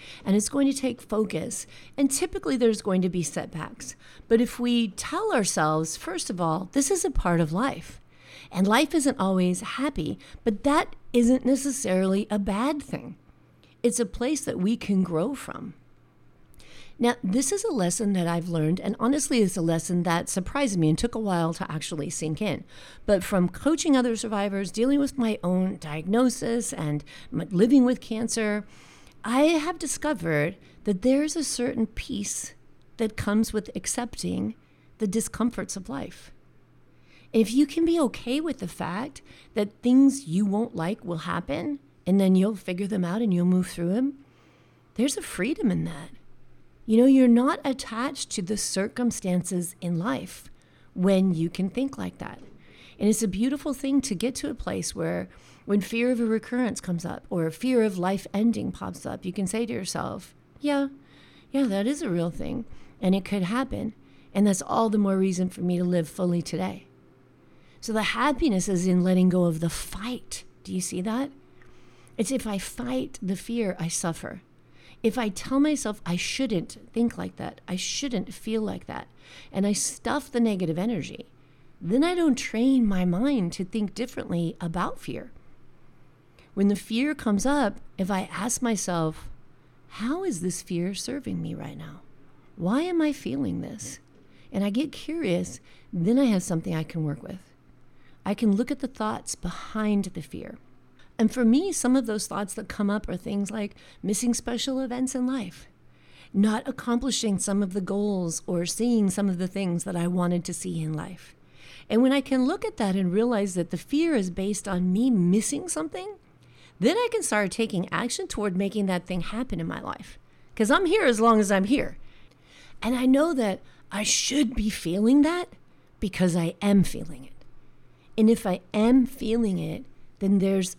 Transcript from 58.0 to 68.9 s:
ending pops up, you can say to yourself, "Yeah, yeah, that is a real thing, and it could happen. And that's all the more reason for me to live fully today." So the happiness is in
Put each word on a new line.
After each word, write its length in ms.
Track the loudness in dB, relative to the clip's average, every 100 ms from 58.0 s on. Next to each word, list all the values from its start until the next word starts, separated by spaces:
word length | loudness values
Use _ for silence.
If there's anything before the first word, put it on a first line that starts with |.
| -2 -2 -4
ending 380 | 0 2 2 -4
pops 340 | -6 -10 -8 -10
up, 180 | -8
you 80 | -6
can 140 | -4 -2
say 220 | -2 -4
to 60 |
yourself, 600 | -4 -6 -6 -6 -8 -12 -20 _ _
"Yeah, 280 | 0 0 0 -6 -20 -20 -20 -20 -4
yeah, 140 | 0 2
that 200 | 2 0
is 160 | -2
a 80 | -2
real 220 | 0 -2
thing, 340 | -4 -6 -6 -8 -14 -18 -4
and 140 | 2
it 100 | 2
could 200 | 0 -2
happen. 500 | 0 -2 -2 -4 -8 -10 -18 -20 -4
And 140 | 2 4
that's 160 | 4
all 260 | 0 2 2
the 80 | 4
more 180 | 2 4
reason 320 | 2 2 -2
for 120 | -2
me 160 | -2 0
to 60 |
live 260 | 2 2 0
fully 320 | -2 0 0
today." 460 | -2 -4 -4 -8 -16 _ -20 _ _ _ _ -20 -20 -14
So 120 | -4
the 80 | -2
happiness 640 | 0 0 0 2 2 2 2
is 200 | 2
in 160 | 4